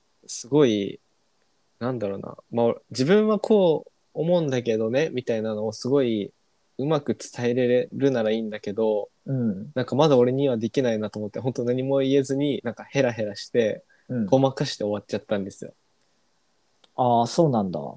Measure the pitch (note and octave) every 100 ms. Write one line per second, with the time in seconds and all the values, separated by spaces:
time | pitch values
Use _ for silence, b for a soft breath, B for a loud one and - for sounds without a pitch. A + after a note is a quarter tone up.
0 | _ _ - - A#2 C#3 C#3 G#2 G2 -
1 | _ _ _ _ _ _ _ _ A#2+ B2+
2 | G#2 G2 - - - A#2 A#2 - - G#2+
3 | C3 G#3 G#3+ G#3+ - A3 F3+ D3+ - _
4 | _ - D#3 F3 D3+ B2+ A#2+ A2 A2 B2+
5 | D#3 B2 A#2+ A2+ A2 G#2+ G#2+ G#2+ B2 C#3
6 | B2+ A2 G2 - _ _ _ - C#3 D#3
7 | C#3+ A2 - - A#2+ B2 B2 B2 B2 B2
8 | C#3 B2+ G#2+ A2 A2 G#2 - G2+ A2 G#2+
9 | G#2 _ - C3+ A#2 F#2+ A#2+ C3 B2 B2
10 | D#3 C3 B2 C3 C#3 A#2 A2 - B2+ A2
11 | G#2 G#2+ G#2 A2+ A#2+ A#2+ A#2+ B2+ C3 C#3
12 | C3+ C#3 C3+ C#3 D3 B2 A#2+ A2 - C#3
13 | C3 A#2 G#2+ G2 - B2 A2+ - - b
14 | b B2+ G2+ C3 C3+ C3 D3 - G#2 G#2
15 | - G#2+ - G#2 G2 - - - _ _
16 | _ _ _ _ _ _ _ _ _ -
17 | B2+ A#2 A#2 - E3 A#2+ G2 D#2+ C2